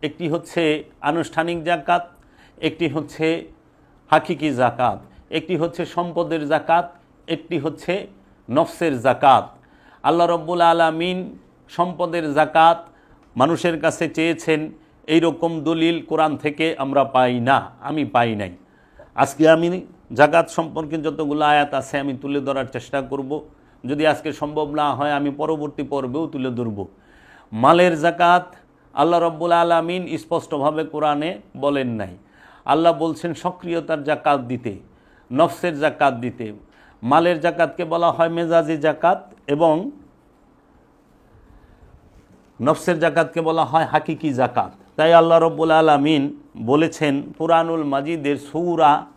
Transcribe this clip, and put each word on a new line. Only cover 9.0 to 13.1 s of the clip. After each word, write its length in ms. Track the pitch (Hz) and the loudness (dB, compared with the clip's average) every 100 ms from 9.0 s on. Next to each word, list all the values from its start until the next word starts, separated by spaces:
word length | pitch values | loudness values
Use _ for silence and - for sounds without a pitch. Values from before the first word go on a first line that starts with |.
যাকাত। 480 | 120 123 143 123 98 - _ _ _ _ | 0 2 6 4 2 -14 _ _ _ _
আল্লাহ 240 | - 165 170 | -2 2 2
রব্বুল 340 | 170 156 175 | 0 -2 2
আলামিন 760 | 170 165 165 160 175 185 185 - _ _ _ | 2 4 2 0 -4 -4 -8 -14 _ _ _
সম্পদের 680 | - 175 160 175 170 156 | -4 -4 -2 -4 -2 -2
যাকাত 540 | 143 151 160 165 165 - _ _ | 0 2 6 6 4 -4 _ _